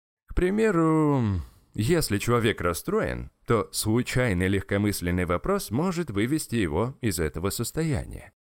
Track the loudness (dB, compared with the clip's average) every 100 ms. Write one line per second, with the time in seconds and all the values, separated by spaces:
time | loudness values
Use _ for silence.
0 | _ _ _ 0 2 2 2 4 4 4
1 | 4 4 2 0 -4 _ _ -4 2 2
2 | 2 -2 2 2 2 0 -2 -2 -2 -2
3 | -2 -4 -8 _ 0 0 0 -4 0 0
4 | 0 0 0 2 2 0 -2 0 0 0
5 | -2 0 0 -2 0 -4 -2 -2 -2 -2
6 | -4 -2 0 -2 -2 -2 0 0 -2 -2
7 | -2 0 -2 -2 -4 -4 -6 -2 -2 -2
8 | -4 -14 -18 _